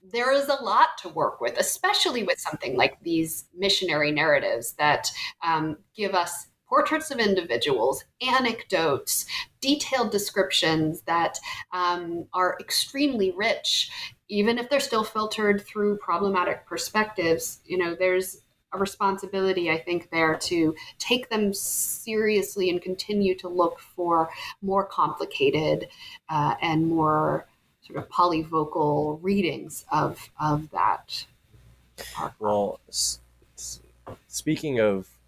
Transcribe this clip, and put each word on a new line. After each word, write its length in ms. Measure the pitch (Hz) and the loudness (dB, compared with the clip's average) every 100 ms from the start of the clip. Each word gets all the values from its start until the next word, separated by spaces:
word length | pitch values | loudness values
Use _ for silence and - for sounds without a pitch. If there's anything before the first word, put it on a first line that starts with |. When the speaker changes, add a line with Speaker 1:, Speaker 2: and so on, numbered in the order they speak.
| 190 | -6
Speaker 1:
there 220 | 233 254 | -2 4
is 160 | 277 277 | 4 4
a 120 | 269 | 0
lot 360 | 226 220 - - | 2 4 4 2
to 60 | 175 | -8
work 300 | 156 143 - | -2 -2 0
with, 180 | - - | -4 -2
especially 640 | 190 - 370 415 359 247 | -2 0 0 2 0 0
with 160 | 185 - | -2 -2
something 360 | 165 - - 139 | -4 -6 -4 2
like 260 | 139 - | 2 0
these 440 | 170 165 160 - - 170 | -2 0 0 -6 -12 -2
missionary 560 | 196 196 185 151 151 | 0 0 0 0 2
narratives 640 | 147 156 143 101 117 117 | 2 4 4 2 -2 -6
that, 360 | - 147 139 - - - - | 0 2 4 0 -6 -10 -6
um, 360 | 170 160 156 151 _ - | -2 0 -2 -6 _ -6
give 180 | 202 | 0
us 340 | 185 170 - - _ _ | 0 -2 -6 -12 _ _
portraits 440 | 277 294 311 - | 2 4 0 -2
of 80 | 247 | 0
individuals, 840 | 214 185 165 117 147 127 120 131 - _ | 2 2 0 -2 0 2 2 0 -8 _
anecdotes, 1040 | 254 254 247 226 - 180 160 139 - - - - - _ | 0 2 2 -2 -2 0 2 0 -2 -4 -4 -8 -10 _
detailed 500 | 269 285 - 262 220 | 0 0 0 0 0
descriptions 920 | 202 202 202 185 - 165 160 156 165 | 0 -2 -2 0 2 2 2 0 -2
that, 380 | - 170 165 - - - - | -2 0 0 -4 -12 -12 -10
um, 540 | 180 180 175 170 170 165 | -2 0 0 -4 -8 -6
are 240 | 180 185 - | 0 0 0
extremely 720 | - 226 - 277 285 240 190 | -4 -2 -2 0 0 2 0
rich, 580 | 175 220 - - - - - - - _ | 2 0 0 0 -2 -2 -6 -14 -16 _
even 300 | 208 208 240 | 2 2 2
if 120 | 240 | 2
they're 100 | 285 | 0
still 240 | 277 226 | 2 -2
filtered 600 | 220 220 214 220 208 202 - | -2 -4 -4 0 2 2 0
through 320 | 214 208 202 | -2 0 0
problematic 680 | - 170 196 190 180 - - | -2 0 2 2 0 -2 -6
perspectives. 960 | 170 - 214 214 - 165 165 - - | -8 -2 0 0 0 2 2 -2 -10
You 140 | - 185 | -6 -2
know, 180 | 170 170 | -2 0
there's 460 | 185 185 185 - _ _ _ | 2 2 0 -10 _ _ _
a 40 | 185 | -4
responsibility, 960 | 196 - 196 196 190 196 190 180 170 | -4 0 0 0 -4 0 2 2 2
I 60 | 160 | 0
think, 320 | 165 175 - | 0 -4 -2
there 240 | 165 160 156 | 2 2 2
to 400 | - 175 160 156 - - | 0 2 2 0 -12 -12
take 300 | - 247 - | -2 -2 0
them 240 | 220 208 | 0 0
seriously 1160 | 196 - - - - - 220 220 208 190 - 185 | 0 -4 -4 -4 -6 -4 0 2 2 0 0 0
and 120 | 175 | 0
continue 540 | 185 185 - 208 196 185 | -4 -8 -2 2 2 0
to 120 | 180 | -2
look 320 | 175 170 170 | 0 0 0
for 500 | - - 175 165 160 - - - | -16 -4 2 2 2 -4 -14 -8
more 240 | 190 190 190 | 0 0 0
complicated, 1000 | - 160 - 160 - 143 147 156 - - - - - - | 0 0 0 -8 0 2 2 0 -2 -4 -16 -20 -20 -4
uh, 260 | 156 147 - | 0 0 0
and 260 | 165 156 160 | 0 2 2
more 600 | 160 156 156 156 151 - _ _ _ | 2 4 4 2 -2 -6 _ _ _
sort 180 | - - | -12 -12
of 100 | - | -6
polyvocal 1120 | - 175 160 160 160 151 170 147 147 151 156 | 2 2 2 0 -2 0 0 2 2 0 -2
readings 640 | 180 202 170 135 - - - | 0 2 0 -2 -10 -14 -2
of, 380 | 156 151 - - - | 0 0 -4 -16 -4
of 300 | 151 151 156 | -2 -2 -2
that 540 | - 98 90 - - - _ _ - - - _ - - - | 0 0 0 -6 -12 -12 _ _ -20 -20 -20 _ -18 -14 -8
archive. 180 | 82 - | -8 -4
Speaker 2:
Well, 400 | 104 104 101 - - | 0 2 0 -4 -10
s-, 300 | - - - _ _ _ - | -4 -4 -4 _ _ _ -16
s-, 220 | - - - _ - - _ | -14 -14 -20 _ -20 -20 _
speaking 520 | - - 156 160 123 | -8 -2 -2 0 2
of 280 | 107 98 95 _ | 4 2 -4 _